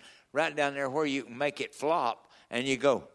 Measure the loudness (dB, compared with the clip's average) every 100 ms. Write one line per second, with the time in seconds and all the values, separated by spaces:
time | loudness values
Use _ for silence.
0 | -14 -20 _ -2 0 2 0 0 -2 0
1 | 0 -2 -4 -4 -2 -2 -8 -4 0 2
2 | 0 -2 -10 -20 -6 -2 0 2 4 4
3 | 0